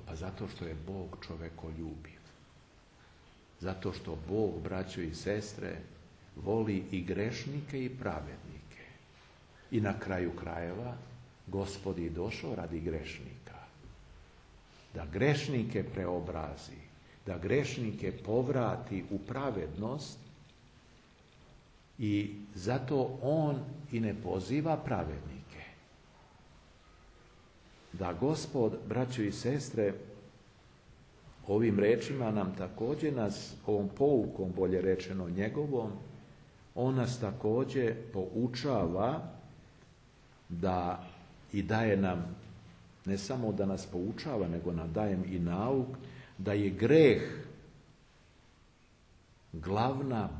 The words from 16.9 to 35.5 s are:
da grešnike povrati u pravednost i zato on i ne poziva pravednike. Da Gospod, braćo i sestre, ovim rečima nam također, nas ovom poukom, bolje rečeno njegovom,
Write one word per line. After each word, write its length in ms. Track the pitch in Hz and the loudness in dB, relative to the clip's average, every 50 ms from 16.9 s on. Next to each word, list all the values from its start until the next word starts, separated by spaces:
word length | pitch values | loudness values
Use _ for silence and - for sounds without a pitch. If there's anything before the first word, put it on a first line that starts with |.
| - - - - - - - | -20 -20 -20 -20 -20 -12 -8
da 120 | 98 90 82 | -6 -6 -2
grešnike 760 | 82 92 117 147 - - - 131 117 107 - - 101 92 | 0 2 2 2 2 0 -2 -4 -4 -4 -4 -2 -4 -4
povrati 920 | - - - 101 110 123 127 135 139 131 117 104 90 87 - - 101 95 87 - | -4 -4 -2 2 2 2 2 2 2 2 2 2 0 -2 -4 -4 -4 -4 -4 -2
u 80 | 101 98 | -4 -4
pravednost 1000 | - - 123 131 143 135 107 95 80 73 76 90 104 113 135 147 - - - - - - - - - - - - - - - - - - - - - - - - - - - - - - - - - - - - - - - - | -4 -4 -4 -2 -2 -2 -2 -2 -4 -4 -4 -4 -4 -4 -4 -4 -6 -10 -12 -16 -18 -20 -20 -20 -20 -20 -20 -20 -20 -20 -20 -20 -20 -20 -20 -20 -20 -20 -20 -20 -20 -20 -20 -20 -20 -20 -20 -20 -20 -20 -20 -20 -20 -18 -8 -2
i 360 | 113 104 101 101 104 104 - - - - - | 0 2 2 2 2 0 -6 -10 -12 -12 -10
zato 640 | 95 87 110 127 131 123 - 151 135 123 - - - | -4 -2 0 0 0 0 2 2 2 2 0 -2 -2
on 380 | - 139 151 160 156 147 139 127 - - - - - - | 0 2 4 4 4 4 2 0 -2 -6 -10 -10 -8 -4
i 80 | 123 113 | 0 0
ne 140 | 113 104 98 - | 2 2 0 -2
poziva 540 | - 90 90 95 95 - 127 151 151 165 156 | -2 0 0 0 0 0 0 2 2 2 0
pravednike. 840 | 151 - 131 120 92 85 76 76 73 - 73 65 - - - - - - - - - - - - - - - - - - - - - - - - - - - - - - - - - - - - - - - - - - - - - - - - - - - | 0 0 -2 0 0 0 -2 -4 -6 -8 -10 -10 -12 -14 -14 -16 -16 -16 -16 -18 -20 -20 -20 -20 -20 -20 -20 -20 -20 -20 -20 -20 -20 -20 -20 -20 -20 -20 -20 -20 -20 -20 -20 -20 -20 -20 -20 -20 -20 -20 -20 -20 -20 -20 -20 -20 -20 -20 -20 -20 -20 -18 -12
Da 200 | - 87 95 90 | -6 -4 -2 -2
Gospod, 640 | 85 85 131 143 160 147 - - - 135 113 107 95 - - - | 0 2 2 2 2 0 -2 -2 2 4 4 4 2 0 -4 -2
braćo 340 | 110 123 127 123 127 113 | 0 0 0 0 0 0
i 100 | 107 101 | 0 0
sestre, 600 | 101 - - 120 143 143 135 - - 113 104 98 98 - - - - - - - - - - - - - - - - - - - - - - - - - - - - - - 101 | 0 0 -2 0 0 0 -2 -2 2 2 2 2 2 -2 -8 -14 -16 -18 -18 -20 -20 -20 -20 -20 -20 -20 -20 -20 -20 -20 -20 -20 -20 -20 -20 -20 -20 -20 -20 -20 -20 -10 -2 2
ovim 300 | 101 107 120 110 101 101 | 4 6 6 6 6 6
rečima 520 | 104 107 120 120 - - 139 131 120 110 | 6 6 6 4 2 -2 -2 0 0 0
nam 240 | 107 104 95 92 92 - | 2 2 0 0 -2 -4
također, 560 | 92 92 - - 110 123 151 151 160 151 135 | -6 -6 -4 -2 -2 0 0 0 0 0 2
nas 400 | 123 107 101 101 - - - - - - | 2 0 0 0 -4 -8 -10 -12 -6 0
ovom 220 | - 107 101 101 98 | 2 2 4 2 0
poukom, 640 | - - 139 147 143 117 104 - - - 95 90 87 | 2 4 6 8 8 6 6 4 0 -2 -2 -2 2
bolje 260 | 90 95 90 92 90 | 2 4 4 4 4
rečeno 460 | 90 95 92 92 - 92 95 95 90 85 | 6 4 4 4 2 -4 -4 -2 -2 -2
njegovom, 640 | 87 95 104 113 | 0 0 0 0